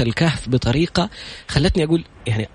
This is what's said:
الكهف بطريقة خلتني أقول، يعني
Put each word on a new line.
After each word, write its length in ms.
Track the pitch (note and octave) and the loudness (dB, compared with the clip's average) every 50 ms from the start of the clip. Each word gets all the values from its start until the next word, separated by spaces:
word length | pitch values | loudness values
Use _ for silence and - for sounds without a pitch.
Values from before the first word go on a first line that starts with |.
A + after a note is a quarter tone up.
الكهف 480 | B2+ A#2 A2 - E3 E3 C3 - - A#2 | 0 -2 2 2 2 2 0 -2 -2 0
بطريقة 600 | B2+ B2 - A#2 A#2+ D3 E3+ E3+ - - F3 A3 - - - - - - - - | 0 0 2 2 2 2 0 0 0 -2 -2 -2 -4 -12 -16 -16 -18 -18 -14 -4
خلتني 360 | - C3+ D3 F#3+ - F#3 D3+ | -2 0 2 2 2 2 2
أقول، 200 | D#3 E3 E3+ - - - - - A#2+ | 2 0 0 0 -4 -16 -10 -4 -2
يعني 200 | A2 G#2+ G#2+ - - | -2 -2 -2 -6 -10